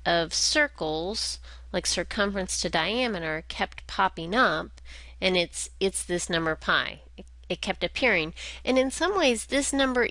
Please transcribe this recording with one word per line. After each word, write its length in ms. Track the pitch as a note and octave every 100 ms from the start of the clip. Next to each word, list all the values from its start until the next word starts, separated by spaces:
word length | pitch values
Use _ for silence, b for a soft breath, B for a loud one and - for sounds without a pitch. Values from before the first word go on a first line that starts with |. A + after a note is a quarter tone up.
| F3
of 260 | E3+ E3
circles, 1080 | - - - F#3+ - D#3 D#3 F3+ A3 - - B B B
like 140 | F3+ -
circumference 760 | - E3+ - G3+ G3 F#3 -
to 80 | F3
diameter, 760 | E3+ E3 A#3+ B3 F#3 D#3+ D#3 -
kept 380 | - G3 - -
popping 440 | - F#3+ - E3
up, 480 | A3+ A3 D#3 G3 - B B B -
and 160 | F#3 F#3
it's, 340 | E3+ - - -
it's 240 | F#3+ -
this 260 | - F3 -
number 240 | E3 D#3+
pi. 460 | D#3 - D3+ B2 - - -
It, 100 | - - -
it 120 | F3
kept 220 | G3+ F3
appearing. 500 | E3+ - B3+ F#3 D#3 B B B
And 140 | - C4
in 140 | C4+
some 260 | - F4+ G4+
ways, 280 | C#4 A3+ -
this 260 | C4+ C4+
number 360 | C#4 C4 B3 A#3